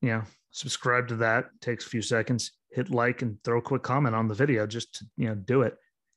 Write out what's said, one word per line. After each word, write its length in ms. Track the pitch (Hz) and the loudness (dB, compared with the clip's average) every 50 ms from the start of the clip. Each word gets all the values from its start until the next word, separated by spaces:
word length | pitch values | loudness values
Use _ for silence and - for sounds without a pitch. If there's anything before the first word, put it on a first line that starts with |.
you 80 | 131 120 | 0 0
know, 140 | 113 113 107 - - _ _ _ | 0 -2 -4 -8 -12 _ _ _
subscribe 580 | - - - 127 - - - 127 123 123 123 117 | -14 -10 -8 -6 -8 -2 2 2 2 2 2 0
to 80 | 120 | 0
that. 320 | 113 117 113 113 123 123 - - _ | 0 2 4 4 2 0 -2 -10 _
Takes 240 | - 123 117 - - | -6 -6 -6 -4 -6
a 20 | - | -6
few 140 | - 113 | -4 -4
seconds. 500 | 104 - 120 113 110 - 123 110 - - - _ _ _ | -2 0 0 0 2 2 0 -2 -2 -6 -12 _ _ _
Hit 200 | - 127 123 - | -4 -4 -2 0
like 320 | 127 117 120 123 123 - | 0 2 2 2 0 0
and 200 | 123 113 104 - - | -4 -6 -6 -4 -2
throw 140 | 120 117 120 | 0 0 0
a 40 | |
quick 200 | - - 139 127 | 0 0 -2 -2
comment 320 | - - 127 143 147 117 110 | 0 0 2 2 2 2 2
on 140 | 113 113 110 | 2 0 0
the 60 | 107 | 2
video 320 | 101 143 151 127 107 107 | 2 2 2 4 2 0
just 300 | 107 113 117 - - - | -2 -4 -8 -8 -10 -14
to, 100 | - 104 - _ | -16 -16 -12 _
you 120 | - 127 110 | -4 -4 -2
know, 60 | 107 | -2
do 280 | 101 95 - 123 135 | -4 -2 2 2 2
it. 160 | 117 107 - - _ _ _ _ _ _ _ | 2 2 -2 -6 _ _ _ _ _ _ _